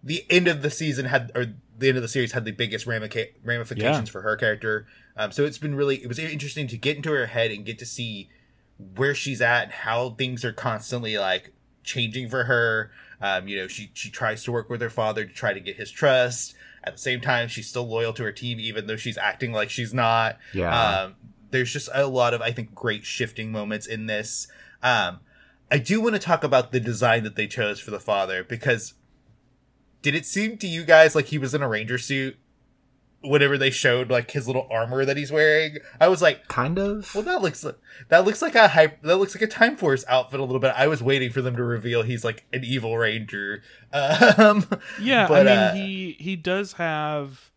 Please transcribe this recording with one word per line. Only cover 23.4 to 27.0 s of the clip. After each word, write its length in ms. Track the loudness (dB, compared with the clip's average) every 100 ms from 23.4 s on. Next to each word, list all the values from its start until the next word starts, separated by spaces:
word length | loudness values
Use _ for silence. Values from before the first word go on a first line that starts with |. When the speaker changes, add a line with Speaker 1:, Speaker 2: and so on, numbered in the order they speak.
| -8
Speaker 1:
moments 340 | -6 -6 -6 -6
in 200 | -8 -4
this. 420 | -6 -4 -8 -10 -16 -20 _ 0
Um, 360 | 2 0 -4 _ _ _ _ _
I 60 | -2
do 240 | 2 0
wanna 180 | 2 0
talk 240 | 0 0
about 300 | 4 2 2
the 60 | -2
design 420 | -2 0